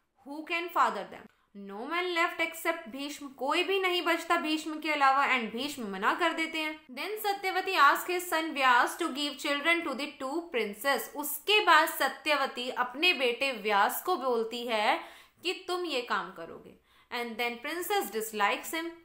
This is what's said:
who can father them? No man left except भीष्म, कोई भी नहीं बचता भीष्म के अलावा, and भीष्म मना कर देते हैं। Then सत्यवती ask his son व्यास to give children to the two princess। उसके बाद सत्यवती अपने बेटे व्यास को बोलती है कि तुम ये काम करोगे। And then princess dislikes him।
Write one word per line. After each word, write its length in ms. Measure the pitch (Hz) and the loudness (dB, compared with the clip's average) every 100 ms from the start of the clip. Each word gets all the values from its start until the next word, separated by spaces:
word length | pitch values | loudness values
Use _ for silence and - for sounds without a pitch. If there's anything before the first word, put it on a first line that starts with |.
| _ _ - | _ _ -14
who 180 | 294 311 | -12 -6
can 180 | 339 349 330 | -4 -2 2
father 300 | 240 202 180 | 2 0 -8
them? 120 | - - _ _ 202 | -14 -20 _ _ -18
No 260 | 196 202 269 | -14 -12 -6
man 180 | 339 359 | -4 -2
left 260 | 339 349 339 | 0 0 0
except 440 | 330 - 339 330 226 | -4 -2 -2 -2 -8
भीष्म, 340 | 269 285 285 285 - | -10 -8 -10 -14 -6
कोई 240 | 262 320 | 0 2
भी 140 | 349 392 | 2 2
नहीं 200 | 370 359 | 2 2
बचता 340 | 339 339 339 339 | 2 0 2 0
भीष्म 420 | 311 311 311 302 | 2 -2 -2 -4
के 100 | 311 | -2
अलावा, 300 | 294 269 269 269 | 4 6 6 4
and 240 | 254 220 | 2 0
भीष्म 340 | 233 285 277 214 | -4 -6 -6 -6
मना 200 | 190 226 | 0 0
कर 180 | 302 339 | 2 0
देते 260 | 330 320 320 | 0 -2 -4
हैं। 160 | 311 311 - 262 | -6 -8 -12 -10
Then 200 | 339 427 | -8 -4
सत्यवती 540 | 415 403 381 359 381 359 | -2 -2 -2 -2 0 6
ask 280 | 285 339 - | 6 6 0
his 160 | 359 359 | -4 0
son 200 | 320 320 | -2 -2
व्यास 440 | 277 262 240 - - | 2 6 6 4 0
to 60 | 330 | -4
give 240 | 254 285 254 | -2 -4 -4
children 360 | 302 285 311 339 330 | -4 0 2 2 0
to 80 | 247 | -4
the 80 | 285 - | -6 -6
two 180 | 262 320 339 | -6 -6 -4
princess। 540 | 240 214 202 277 247 - - | -2 -2 -2 0 0 -2 -8
उसके 440 | 294 - - 415 392 | -6 -4 2 4 8
बाद 220 | 311 320 | 6 6
सत्यवती 800 | - 269 - 320 285 269 254 247 | 2 -2 0 0 2 2 -2 -4
अपने 420 | - 247 269 359 | -4 -4 2 2
बेटे 380 | 269 254 233 277 | 4 2 2 -2
व्यास 500 | 226 208 202 220 247 - | -2 2 4 4 2 0
को 100 | 359 | 0
बोलती 500 | 262 233 220 240 240 | 2 0 0 -4 -2
है 320 | 220 220 320 - - - _ | 2 2 2 -4 -18 -20 _
कि 100 | 339 349 - | -6 -4 -4
तुम 160 | 359 | -4
ये 160 | 349 262 240 | -2 -4 -2
काम 200 | 208 180 | -4 -4
करोगे। 420 | 185 165 160 - - _ _ _ | -10 -14 -14 -18 -20 _ _ _
And 280 | 240 240 226 | -8 -6 -4
then 160 | 240 233 | -4 -4
princess 500 | 294 330 349 403 220 214 | -6 -6 0 0 0 -4
dislikes 580 | 214 214 202 294 - | -4 0 0 0 -4
him। 160 | 320 330 339 | -6 -6 -10